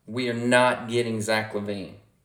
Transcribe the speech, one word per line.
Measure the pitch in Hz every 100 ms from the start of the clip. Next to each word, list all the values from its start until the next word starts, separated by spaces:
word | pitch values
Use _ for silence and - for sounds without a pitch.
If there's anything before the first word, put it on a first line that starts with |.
| -
We | 120 123
are |
not | 117 120 123 123 120 117
getting | 120 113 110
Zach | 107 110 107
LaVine. | 104 101 101 85 - _ _